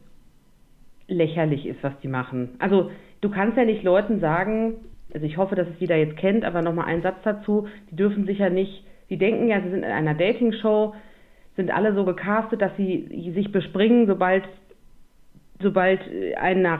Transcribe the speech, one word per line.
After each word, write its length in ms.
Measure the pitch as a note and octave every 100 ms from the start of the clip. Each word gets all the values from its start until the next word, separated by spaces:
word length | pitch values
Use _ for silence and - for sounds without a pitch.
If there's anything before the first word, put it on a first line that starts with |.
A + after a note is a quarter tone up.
| - - - - _ _ _ - - - -
lächerlich 580 | F#3 D#3 D#3+ D#3 D3 -
ist, 140 | C3
was 100 | C#3 C#3
die 60 | C3+
machen. 420 | C3 B2+ B2+ B2 -
Also 300 | G3 G3 F3 - - -
du 80 | G#3
kannst 280 | G3+ G3+ A#3
ja 80 | A#3
nicht 180 | G#3
Leuten 360 | F#3 F3+ G#3 G#3+
sagen, 540 | D#3+ E3 F#3+ A3 A3+ A3 - - -
also 120 | D3+ D3+
ich 120 | D#3
hoffe, 180 | F#3+ G3
dass 120 | F3
es 120 | E3
jeder 160 | F3+ E3
jetzt 220 | D#3 D#3
kennt, 260 | F#3+ G#3+
aber 180 | - E3+
nochmal 240 | E3 E3 -
ein 140 | E3+
Satz 140 | E3+ F#3
dazu, 440 | - G#3 G#3 G#3 G#3 - -
die 60 | D#3+
dürfen 300 | G3+ G#3 F#3+
sicher 240 | G3 G3
nicht, 340 | F3+ G3 - - - -
die 80 | D#3+
denken 300 | G3 A3+ A#3
ja, 140 | G3+
sie 80 | F3+
sind 140 | F#3
in 80 | -
einer 220 | B2+ D#3
Dating-Show, 800 | D3+ F3+ B3 A#3+ G#3+ A3 G#3+ G#3+ G#3 - - - - - -
sind 160 | F#3+
alle 220 | - G#3+ G3+
so 80 |
gecastet, 580 | F#3+ F3 F#3 G#3 A3 A3+
dass 140 | G3 F#3+
sie 560 | F#3+ F3+ - - F3
sich 180 | F3 G3+
bespringen, 560 | G3+ D#3 F#3+ A3 A#3+ A3+
sobald, 360 | F#3 F#3 F#3+ F#3+ - - - - - - _ - - - -
sobald, 400 | G3+ G3 F#3 F#3+ -
äh, 240 | F2+ F#2 -
einer 380 | E3+ F#3 F#3